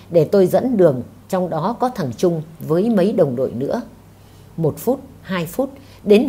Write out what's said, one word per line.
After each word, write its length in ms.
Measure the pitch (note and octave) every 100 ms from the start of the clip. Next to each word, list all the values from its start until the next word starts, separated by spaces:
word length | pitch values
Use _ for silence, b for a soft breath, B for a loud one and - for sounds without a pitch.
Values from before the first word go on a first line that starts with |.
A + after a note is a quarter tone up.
| B
để 140 | E3+
tôi 220 | D3 G3+ F3+
dẫn 300 | F#3+ B3 A3
đường, 260 | E3+ C3 G#2+ - -
trong 220 | F#3 F3+
đó 260 | D#3+ F3+ A#3+
có 80 | B3+
thằng 240 | A3+ C#3 A2+
Trung 260 | F3+ E3 D#3 - C3+
với 220 | E3 A3+
mấy 220 | G#3 F#3+
đồng 240 | G#3+ D3 B2
đội 140 | B2+
nữa. 320 | A#2+ C#3+ B3 B3 - - b b b b -
Một 220 | D#3 -
phút, 220 | - C4 - -
hai 240 | - F#3 E3
phút, 240 | - C#4 - B B
đến 240 | G3 G#3